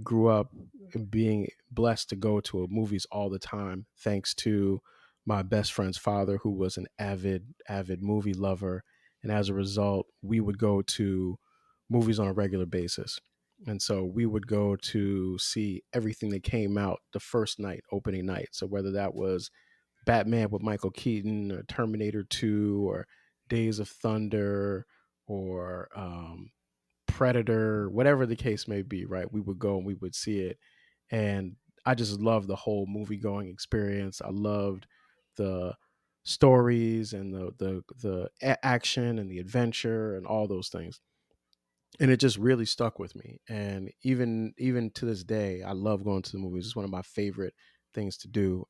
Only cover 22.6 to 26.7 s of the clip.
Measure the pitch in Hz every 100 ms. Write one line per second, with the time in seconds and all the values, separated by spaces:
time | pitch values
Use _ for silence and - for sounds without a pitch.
22.6 | 104 101 98 92 95 _ _ _ - 117
23.6 | 113 107 104 - 113 110 107 107 101 101
24.6 | 101 98 - _ _ _ - 101 92 92
25.6 | 90 90 98 101 90 87 82 85 95 _
26.6 | _